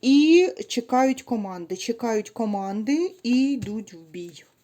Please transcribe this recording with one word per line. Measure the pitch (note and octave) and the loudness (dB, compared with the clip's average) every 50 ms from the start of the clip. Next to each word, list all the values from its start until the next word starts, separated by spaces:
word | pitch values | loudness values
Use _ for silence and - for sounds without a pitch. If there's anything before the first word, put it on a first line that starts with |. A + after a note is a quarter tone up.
і | - B3+ C4+ C#4+ D4+ D#4 E4 F4 F4+ F#4 - - G#3 | 4 6 6 6 6 8 6 6 6 4 -2 -8 -12
чекають | - - B3 A#3 - - B3+ C4 C4+ C4 C4 | -6 -6 -6 -4 0 0 2 2 2 0 -2
команди, | - - B3 A3 G3+ F#3+ F#3 F3+ F3 E3 F#3 | -4 -6 -6 -6 -4 -8 -10 -12 -10 -10 -10
чекають | F#3 - - A#3 A#3 - A#3 A3 G#3 G#3 - | -8 -6 -6 -6 -4 -2 -2 -2 -2 -4 -6
команди | _ - A3+ G#3+ G3+ G3 G3 F#3+ G3 G#3 A3 G#3+ C#4+ D#4 F4 F#4 - - _ | _ -6 -4 -4 -4 -4 -6 -6 -6 -6 -2 -2 0 0 0 -4 -6 -8 _
і | A#3 B3 B3+ C4+ C#4 C#4+ | 0 2 2 2 0 0
йдуть | B3 G3 G3+ G#3 A3 G#3+ - - | -4 -6 -8 -8 -10 -10 -12 -20
в | E3 | -20
бій. | E3 D#3+ D#3 F3+ F3 E3+ D#3 - - _ _ _ | -20 -16 -14 -14 -14 -14 -16 -20 -20 _ _ _